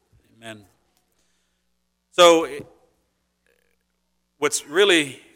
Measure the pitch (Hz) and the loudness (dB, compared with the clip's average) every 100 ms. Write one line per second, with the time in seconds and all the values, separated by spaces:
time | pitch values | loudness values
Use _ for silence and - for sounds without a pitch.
0 | _ _ _ 113 113 107 92 _ _ _ | _ _ _ _ -20 -20 _ _ _ _
1 | _ _ _ _ _ _ _ _ _ _ | _ _ _ _ _ _ _ _ _ _
2 | _ - 175 165 139 143 - _ _ _ | _ 2 4 4 -2 -12 -20 _ _ _
3 | _ _ _ _ _ _ _ _ _ _ | _ _ _ _ _ _ _ _ _ _
4 | _ _ _ _ 143 143 143 165 202 170 | _ _ _ _ -6 -6 -6 -2 2 0
5 | 139 120 _ | -2 -12 _